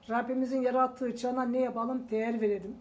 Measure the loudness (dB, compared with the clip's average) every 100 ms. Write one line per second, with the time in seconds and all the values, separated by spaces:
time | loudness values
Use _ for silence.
0 | -2 -2 0 -2 0 2 2 4 2 2
1 | -4 -2 -2 0 0 2 0 0 -2 -4
2 | -2 -2 0 2 2 0 -4 -8